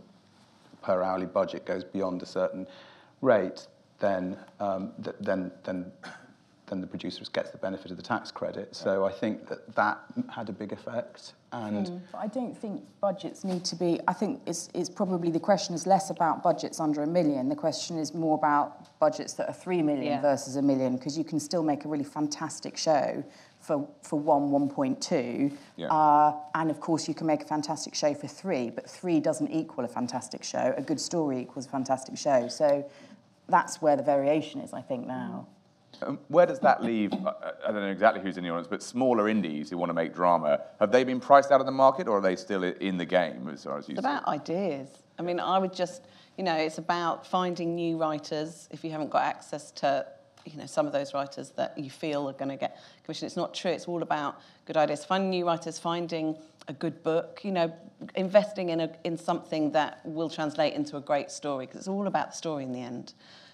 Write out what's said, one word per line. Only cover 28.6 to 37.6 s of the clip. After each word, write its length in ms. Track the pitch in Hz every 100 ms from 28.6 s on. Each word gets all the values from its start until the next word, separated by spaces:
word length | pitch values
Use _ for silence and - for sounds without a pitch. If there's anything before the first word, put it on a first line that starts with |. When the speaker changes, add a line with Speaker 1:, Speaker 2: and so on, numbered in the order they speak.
| 117
Speaker 2:
but 180 | - -
three 300 | - 180 160
doesn't 320 | 160 151 147
equal 340 | 160 156 - 120
a 20 |
fantastic 560 | 117 120 127 - 135
show. 300 | - 123 123 139
A 60 |
good 180 | 139 135
story 400 | - 175 151 131
equals 280 | 120 - 127
a 20 |
fantastic 480 | 139 127 131 - 127
show. 300 | 151 131 120
So 420 | - 151 143 143 - - - _ _ -
that's 320 | 180 - -
where 160 | 156 139
the 80 |
variation 560 | 147 139 139 156 - 139
is, 140 | -
I 80 | -
think, 240 | - 131 -
now. 400 | 127 127 123 127 - _ _ _ -
Speaker 4:
Um, 160 | - 139 -
where 200 | 151 175
does 120 | 143
that 220 | 147 -
leave, 300 | 117 113 101
I, 380 | - 95 - 80 76